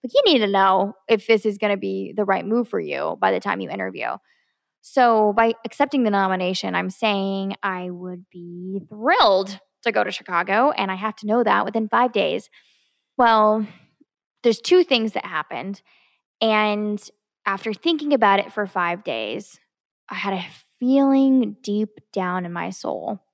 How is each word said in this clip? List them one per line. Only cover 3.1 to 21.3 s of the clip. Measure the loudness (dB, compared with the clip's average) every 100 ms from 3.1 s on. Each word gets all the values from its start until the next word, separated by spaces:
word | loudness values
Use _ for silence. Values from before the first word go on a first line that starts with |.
| 0
by | 0
the | 0
time | -2 -6
you | -6
interview. | -6 -8 -6 -8 -8 _ _ _ _ _ _
So | -6 2 4 4 2
by | 4 2 0
accepting | -10 -2 0 2
the | 2
nomination, | 2 0 0 -2 -4 -4
I'm | -4 -4
saying | -4 -2 -2 -2 -4 -6 -6
I | -6 -6 -8
would | -10 -12 -14 -16
be | -18 -16 -14 -8 -10 -10
thrilled | -6 0 4 4 2 0 -10 _ _
to | -4
go | -2
to | -2
Chicago, | -6 -6 -4 0 2 2
and | 0 -4
I | -4
have | -8 -8
to | -2
know | 0
that | 2 2 0
within | -4 0
five | 0 2
days. | 0 -2 -4 -8 _ _ _ _ _ _ 2
Well, | 4 6 4 2 -2 -10 _ _ _ _ _ _
there's | 0 0
two | 4 4
things | 6 2 0
that | -4 -6
happened. | -8 -6 -8 -10 -12 _ _ _ _ _ _
And | 0 2 2 0 -2 -4 -8 _ _ _ -6
after | -4 -6
thinking | -4 -2 -2 0
about | 2 4 4
it | 0
for | -6 -4
five | -2 -2 -4
days, | -6 -6 -6 -8 -10 -20 _ _ _ _ -14
I | -8
had | -4
a | -6 -8 -16 _ _
feeling | 2 4 4 4 6